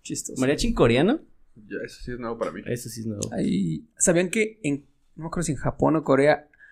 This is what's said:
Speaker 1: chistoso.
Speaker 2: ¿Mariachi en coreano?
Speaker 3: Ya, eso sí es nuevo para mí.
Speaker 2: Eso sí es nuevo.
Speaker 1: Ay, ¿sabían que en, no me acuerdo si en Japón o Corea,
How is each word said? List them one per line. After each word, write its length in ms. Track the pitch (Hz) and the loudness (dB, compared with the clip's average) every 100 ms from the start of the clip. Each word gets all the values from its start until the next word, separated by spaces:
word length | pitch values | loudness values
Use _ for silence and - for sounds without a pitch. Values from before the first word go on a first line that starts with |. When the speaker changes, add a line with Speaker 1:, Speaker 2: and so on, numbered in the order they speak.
Speaker 1:
chistoso. 380 | - 143 - 127 | -12 -10 -8 -2
Speaker 2:
¿Mariachi 280 | 131 147 117 | 0 2 0
en 60 | |
coreano? 460 | 113 120 117 175 311 - _ _ - | 4 4 6 4 2 -4 _ _ -20
Speaker 3:
Ya, 220 | - 98 | -12 -10
eso 180 | - - | -10 -12
sí 80 | - | -12
es 80 | 123 | -8
nuevo 180 | 117 117 | -8 -6
para 140 | 98 | -6
mí. 100 | 82 - | -6 -8
Speaker 2:
Eso 200 | 120 123 | -8 -8
sí 140 | 113 | -10
es 60 | 110 | -8
nuevo. 140 | 101 107 | -4 -4
Speaker 1:
Ay, 540 | - - - 180 156 - - | -2 -2 0 -2 -4 -10 -2
¿sabían 320 | - 170 180 | 2 2 2
que 300 | 220 214 - | 0 -2 -4
en, 220 | 147 143 - _ _ - | -4 -4 -6 _ _ -14
no 80 | |
me 40 | 160 | -10
acuerdo 160 | - 165 | -6 -4
si 60 | |
en 40 | 139 | -4
Japón 380 | 135 - 139 156 | -4 2 2 4
o 60 | |
Corea, 440 | 151 135 143 151 - _ - | 4 4 6 4 0 _ -20